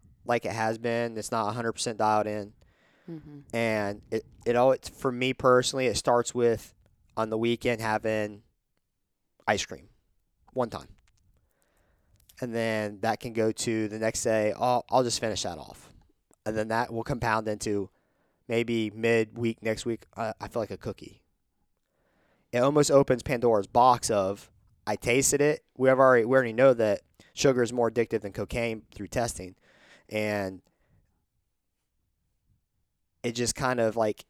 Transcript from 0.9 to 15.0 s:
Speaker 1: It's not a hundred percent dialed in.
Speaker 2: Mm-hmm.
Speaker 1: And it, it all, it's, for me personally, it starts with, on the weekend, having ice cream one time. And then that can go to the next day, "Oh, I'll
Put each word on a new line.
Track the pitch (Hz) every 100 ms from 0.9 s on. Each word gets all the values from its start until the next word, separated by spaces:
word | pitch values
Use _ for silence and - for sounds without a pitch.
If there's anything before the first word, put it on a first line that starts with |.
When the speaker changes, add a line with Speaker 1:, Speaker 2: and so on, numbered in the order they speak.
| 117 117 110
Speaker 1:
It's | -
not | 113 104
a |
hundred | 120 117
percent | - 123 107
dialed | 107 107 104
in. | 107 104 - _ _ _ _ -
Speaker 2:
Mm-hmm. | 160 147 143 135 117
Speaker 1:
And | 117 107 101 104 -
it, | 110 - - 120
it | 120
all, | 131
it's, | 131 -
for | - 135
me | 123 127
personally, | 131 131 127 123 135 127
it | -
starts | 131 120 - 123
with, | 120 110 - _ _ _ _ -
on | 110
the | 110
weekend, | 117 117 123 110
having | 113 110 110 107 104 104 _ _ _ _ _ _ _ _ _ _ -
ice | 101 -
cream | 69 - _ _ _ _ _ _
one | 127 117
time. | 76 64 - _ _ _ _ _ _ _ _ _ _ _ _ _ -
And | 123 113
then | 113 110 104 101
that | 113 107
can | 120
go | 113 110
to | - 120 110 107
the | 110
next | 113 -
day, | 120 110 107 -
"Oh, | 123 120 -
I'll | 127